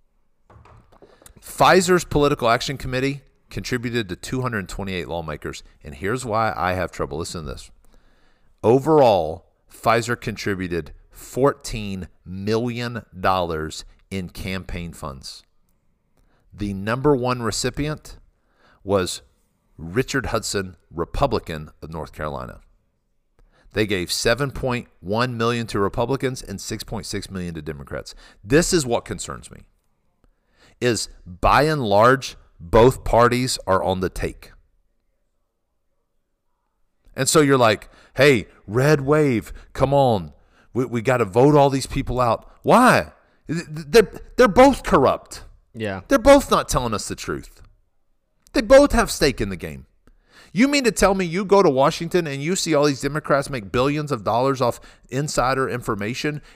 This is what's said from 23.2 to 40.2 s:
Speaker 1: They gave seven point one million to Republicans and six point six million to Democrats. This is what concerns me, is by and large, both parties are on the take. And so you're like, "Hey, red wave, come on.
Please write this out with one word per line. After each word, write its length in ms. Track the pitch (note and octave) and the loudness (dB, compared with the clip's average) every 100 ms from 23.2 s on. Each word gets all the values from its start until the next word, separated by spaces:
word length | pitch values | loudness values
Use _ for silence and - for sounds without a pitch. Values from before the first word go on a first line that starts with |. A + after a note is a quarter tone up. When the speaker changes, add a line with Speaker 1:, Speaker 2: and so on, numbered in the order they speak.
| _ _ _ _ _ | _ _ _ _ _
Speaker 1:
They 140 | G2+ G#2+ | -4 -2
gave 240 | F#2+ E2+ | -2 -4
seven 400 | - A#2 A#2 C#3 | -2 -2 0 -2
point 360 | - C3 A#2+ - _ | -6 -6 -6 -8 _
one 340 | F2 A2 B2+ A#2 | -6 -2 -2 -2
million 320 | A#2 A#2+ A2 | -2 -2 -4
to 120 | G#2+ | -4
Republicans 600 | G2 - A#2+ C3+ C3 C3 | -2 -2 -4 -4 -4 -8
and 200 | - F#2+ | -10 -12
six 220 | - A2+ | -10 -12
point 220 | - A2+ - | -10 -12 -8
six 240 | G2+ - | -10 -10
million 240 | F#2+ F2 D#2+ | -10 -10 -10
to 60 | |
Democrats. 540 | D2+ C#2+ C2+ C2 - - - _ | -10 -12 -12 -14 -14 -18 -20 _
This 280 | G2+ D3 E3+ | 2 2 4
is 140 | F3 C3 | 0 0
what 180 | A2+ | -4
concerns 460 | - F2+ - B1+ - | -4 -10 -10 -14 -16
me, 120 | - - _ _ _ _ _ _ _ _ _ _ _ | -20 -20 _ _ _ _ _ _ _ _ _ _ _
is 300 | B2 G#2 - - - | -2 -2 -4 -14 -20
by 380 | F2+ G#2 A2+ | -2 2 4
and 200 | D3+ D#3 | 2 0
large, 520 | A2 G2 A#2 C3 - - _ - | 2 4 6 4 0 -16 _ -20
both 440 | E2 A2 B2+ - | 2 6 6 4
parties 540 | - A2+ A#2+ B2 B2+ - - | 2 4 4 2 -2 -4 0
are 160 | F#2+ | 0
on 180 | F2 F#2 | 2 -2
the 80 | F2 | -2
take. 420 | - D#2 - - - _ _ _ _ _ _ _ _ _ _ _ _ _ _ _ _ _ _ _ _ _ _ _ _ _ - | -4 -8 -8 -18 -20 _ _ _ _ _ _ _ _ _ _ _ _ _ _ _ _ _ _ _ _ _ _ _ _ _ -4
And 120 | C3+ | 2
so 140 | E3 | 4
you're 160 | C#3+ C3+ | 6 6
like, 320 | A2+ G#2+ - - _ - | 4 2 -4 -20 _ 4
"Hey, 300 | D3 A#2+ - _ - | 4 4 0 _ -6
red 340 | A2+ C#3+ D3+ | 0 4 2
wave, 520 | C3+ D3+ C#3+ A2+ - - - | 2 2 2 0 -4 -12 -12
come 180 | - C3+ | -2 2
on. 420 | C#3+ C3 G#2 | 4 2 2